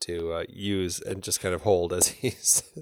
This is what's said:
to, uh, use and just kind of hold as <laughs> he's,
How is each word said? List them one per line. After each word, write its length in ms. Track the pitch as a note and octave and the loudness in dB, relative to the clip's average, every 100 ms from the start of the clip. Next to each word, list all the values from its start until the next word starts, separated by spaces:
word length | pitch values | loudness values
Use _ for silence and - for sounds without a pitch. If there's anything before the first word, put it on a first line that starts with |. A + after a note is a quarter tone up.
to, 320 | - E2+ E2 | -6 -4 -2
uh, 120 | E2 - | -2 -6
use 520 | - G2+ G2 F2+ E2+ | -6 0 2 0 -2
and 220 | - G2+ | -6 -6
just 180 | G2 - | -4 -2
kind 140 | F#2+ | 0
of 80 | F2+ | 0
hold 300 | A2 F#2 F2 | 4 4 4
as 160 | F2+ F2+ | 2 2
<laughs> 120 | - | 2
he's, 400 | B2+ - - - - - | -4 -2 2 2 0 -16